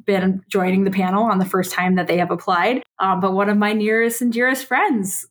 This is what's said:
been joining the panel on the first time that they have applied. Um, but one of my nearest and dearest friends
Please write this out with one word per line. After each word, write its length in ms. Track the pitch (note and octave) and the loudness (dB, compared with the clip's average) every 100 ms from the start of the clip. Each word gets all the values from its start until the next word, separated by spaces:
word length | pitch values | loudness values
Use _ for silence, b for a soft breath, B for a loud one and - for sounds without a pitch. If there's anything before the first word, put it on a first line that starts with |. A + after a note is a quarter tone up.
| - | -2
been 380 | F#3+ F#3 F#3 - | 0 0 -2 -2
joining 360 | G3 F#3 F#3+ | -2 2 2
the 80 | F#3+ | 2
panel 320 | F#3+ F#3 G3 | 0 0 2
on 160 | A3+ F#3+ | 2 0
the 60 | F#3 | 0
first 280 | F#3+ F#3 | -2 -2
time 220 | - F#3 F#3 | -2 0 2
that 100 | E3+ | 2
they 140 | E3+ | 0
have 100 | F3 | 0
applied. 540 | F3 - F3 G3 B3+ - - | -2 -2 0 0 -2 -6 -4
Um, 200 | F#3+ F#3 | -2 0
but 140 | F#3+ | 0
one 160 | F#3+ G3+ | 0 0
of 80 | G#3 | 2
my 160 | G#3 | 0
nearest 480 | G#3+ G#3+ A3 A#3 A#3 | 0 0 0 0 0
and 100 | A#3+ | -2
dearest 340 | A#3 B3+ C4 - | 0 0 -2 -2
friends 640 | B3+ G4+ A#3 F#3 - - | 0 0 0 -2 -8 -10